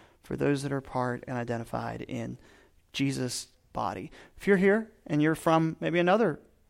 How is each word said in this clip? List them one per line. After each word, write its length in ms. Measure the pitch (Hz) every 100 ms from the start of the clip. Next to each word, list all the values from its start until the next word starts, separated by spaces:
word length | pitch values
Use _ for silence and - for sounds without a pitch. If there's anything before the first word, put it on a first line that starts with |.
| - _
for 120 | - -
those 280 | 139 143
that 80 | 143
are 100 | 139
part 420 | - 127 123 120 -
and 100 | 123
identified 640 | 120 117 120 117 113 117
in 360 | - 117 117 123 - - _ _ _
Jesus' 560 | - 139 131 127 - - _ _
body." 400 | - 98 92 - - - -
If 80 | 190
you're 120 | 190
here 340 | 196 214 220 - -
and 140 | 151
you're 140 | 151 156
from 420 | 165 160 160 160
maybe 200 | 160 170
another 400 | 175 214 202 143 - _ _